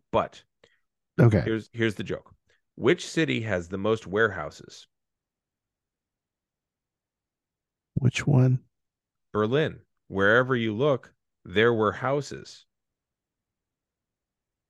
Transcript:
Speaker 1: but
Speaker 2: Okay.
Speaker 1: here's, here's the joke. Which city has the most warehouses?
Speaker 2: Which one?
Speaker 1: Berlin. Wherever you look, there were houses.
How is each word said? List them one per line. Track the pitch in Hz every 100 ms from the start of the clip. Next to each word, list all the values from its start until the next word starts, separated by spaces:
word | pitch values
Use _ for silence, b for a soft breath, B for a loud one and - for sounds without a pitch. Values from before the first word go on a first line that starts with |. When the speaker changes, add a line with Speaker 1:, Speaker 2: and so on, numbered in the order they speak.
| -
Speaker 1:
but | 110 - - _ _ _ _ _ _ _ -
Speaker 2:
Okay. | 120 98
Speaker 1:
here's, | - 110 -
here's | 113 113
the | 101
joke. | 90 90 - _ _ _ _
Which | - 113 180 -
city | 165 147 123
has | 110 90 85
the | 95
most | 104 110 90
warehouses? | 101 113 92 73 - - - - _ _ _ _ _ _ _ _ _ _ _ _ _ _ _ _ _ _ _ _ _ _ _ _ _ _ _ _ _ _
Speaker 2:
Which | - 127 - -
one? | 135 127 127 - _ _ _ _ _ _
Speaker 1:
Berlin. | 104 110 139 147 - _ _ -
Wherever | 95 98 117 127
you | 123 113
look, | 107 147 127 - _ _ _
there | 85 95 117
were | 113 107
houses. | - 131 143 135 - - - _ _ _ _ _ _ _ _ _ _ _ _ _ _ _ _ _ _ _ _ _